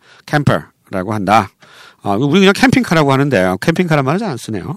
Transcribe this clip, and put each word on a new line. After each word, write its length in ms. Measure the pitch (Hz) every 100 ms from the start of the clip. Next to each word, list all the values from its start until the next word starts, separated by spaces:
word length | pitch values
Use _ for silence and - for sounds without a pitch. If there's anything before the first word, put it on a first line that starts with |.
| _ - -
캠퍼라고 880 | 151 143 95 71 _ - 95 92
한다. 360 | 107 92 110 101 _ - - - _
아, 100 | 104 101
우리 200 | 143 175
그냥 140 | 190
캠핑카라고 600 | 196 262 262 226 165 139
하는데, 260 | 135 143 110 92
어, 100 | 92
캠핑카란 420 | - 165 180 151
말을 160 | 135 175
잘 100 | 226
안 60 | 117
쓰네요. 380 | - 104 82